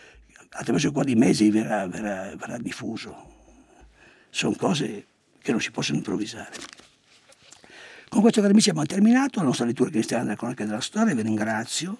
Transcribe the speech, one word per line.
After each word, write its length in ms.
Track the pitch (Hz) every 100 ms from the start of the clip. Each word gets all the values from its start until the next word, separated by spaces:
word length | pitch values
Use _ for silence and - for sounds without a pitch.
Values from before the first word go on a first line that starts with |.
| - - _ - -
attraverso 420 | - - 160 -
quali 220 | 143 139
mezzi 380 | 113 139 - 107
verrà, 340 | 107 113 107 92
verrà, 500 | 87 107 95 95 -
verrà 220 | - -
diffuso. 560 | - - 110 110 - - - - _ - _ _ - _ _ _ _
Sono 240 | - - 101
cose 500 | 117 156 214 208 - _ _ _
che 120 | -
non 100 | 117
si 80 | -
possono 300 | - - 143
improvvisare. 800 | - 90 110 - - - - - - _ _ _ _ _ _ - - - - - -
Con 120 | 240
questo, 180 | 220 214
cari 140 | 202
amici, 160 | 208 208
abbiamo 180 | 156 151
terminato 520 | 190 214 247 277 -
la 80 | 147
nostra 180 | 117 120
lettura 240 | - 123
cristiana 340 | 107 110 117
della 140 | 107 101
cronaca 260 | 117 131
della 160 | 104 107
storia. 340 | - 214 220
Vi 80 | 127
ringrazio, 800 | 107 107 107 110 110 - 170